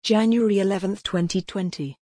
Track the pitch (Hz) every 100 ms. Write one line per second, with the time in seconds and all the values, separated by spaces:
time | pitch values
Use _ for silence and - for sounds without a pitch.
0 | - 214 226 233 220 196 196 190 190 202
1 | - 180 175 185 - 196 185 - 139 135